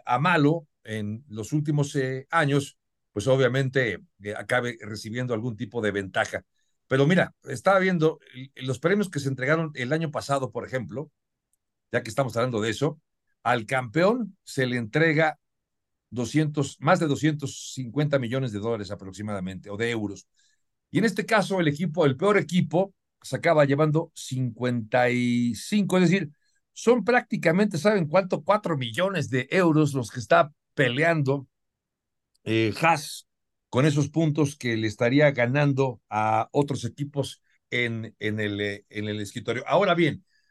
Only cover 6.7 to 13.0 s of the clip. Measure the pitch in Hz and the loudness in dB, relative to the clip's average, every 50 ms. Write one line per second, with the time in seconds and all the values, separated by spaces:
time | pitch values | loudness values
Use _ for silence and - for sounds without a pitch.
6.7 | _ _ _ - 135 135 139 147 185 180 123 - - _ - - 131 117 - 190 | _ _ _ -2 2 2 4 4 4 4 2 0 -4 _ -14 -12 -10 -2 2 4
7.7 | 196 190 185 190 185 170 151 156 - - _ - 135 127 131 131 _ - 131 131 | 4 4 4 2 2 2 2 0 0 -2 _ -20 -18 -18 -18 -16 _ -8 -6 -6
8.7 | 127 - - 165 196 208 208 190 - 143 - 139 131 123 127 135 156 165 160 160 | -4 -2 0 0 2 2 0 -2 -4 -4 -4 -4 -4 -2 0 0 2 0 0 -2
9.7 | 151 127 123 120 147 160 165 160 151 120 - - 139 139 135 110 - 123 107 95 | -6 -6 -4 -2 -2 -2 -2 -4 -6 -6 -4 -2 -2 -2 -2 -4 -6 -8 -8 -6
10.7 | 113 127 110 - 101 120 156 - _ _ _ _ _ _ _ _ _ _ _ _ | -6 -6 -6 -6 -8 -10 -10 -12 _ _ _ _ _ _ _ _ _ _ _ _
11.7 | _ _ _ _ - 120 - - 107 - 139 123 107 113 117 127 123 107 104 117 | _ _ _ _ -4 -4 -4 -2 -2 -2 -2 -2 0 -2 -2 0 0 0 -2 -2
12.7 | 107 - 139 - 151 - | -2 0 -2 -2 -2 -4